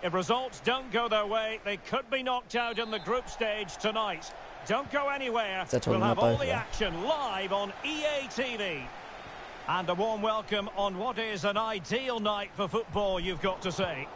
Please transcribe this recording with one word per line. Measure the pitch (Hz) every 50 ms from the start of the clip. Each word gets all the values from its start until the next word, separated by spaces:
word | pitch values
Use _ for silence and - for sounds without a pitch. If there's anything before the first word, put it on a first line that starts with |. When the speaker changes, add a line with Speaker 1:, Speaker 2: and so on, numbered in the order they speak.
| -
Speaker 1:
If | 180 165
results | 185 180 143 233 247 262 254 - - -
don't | 214 247 262 262 254
go | - 226 233 233
their | 220 214 208
way, | 208 214 226 220 220 220 214 -
they | 202 202 190
could | - - - 254 269 -
be | - 269
knocked | 254 254 254 247 247 - -
out | 240 240 233 233 202
in | 233 220
the | 220 214
group | 165 170 220 254 240 -
stage | - - 226 220 208 214 208 175 - -
tonight. | - 214 214 220 220 208 180 151 127 - - - - - - - - -
Don't | 202 247 285 220
go | - 285 285 277
anywhere. | 285 277 269 254 226 233 220 202 190 190 185
Speaker 2:
Is | -
that | - 123 -
talking | - 110 110
Speaker 1:
We'll | 110 107
have | 113 113
Speaker 2:
about | -
Speaker 1:
all | 117 117
Speaker 2:
both | 117
Speaker 1:
the | -
Speaker 2:
of | -
them? | - -
Speaker 1:
action | - - - - 220 190 165 170 185
live | 254 320 302 285 240 196 190 196 190 190
on | 202 202 196 196 - -
E | 277 311 302 302
A | 302 294 285 277 226
T | - - 269 254 240 220
V. | 202 190 165 143 131 120 - - - - - - - - - - - - - - - -
And | 156 180 185 170
a | 180
warm | 180 202 226 220 214
welcome | 202 220 214 220 208 - 214 208 202 208 - 190
on | 202 202 190 180
what | 208 247 247 220
is | 226 220 214 185 156
an | 202 202 208
ideal | 220 220 220 202 156 - 196 247 269 254 240 226
night | 208 208 208 202 202 202 -
for | - 202 170
football, | - 220 226 - 156 202 208 196 190 180
you've | 170 185 185 165
got | - 196 185 185 -
to | 190
say. | 170 - 190 180 156 131 139 - -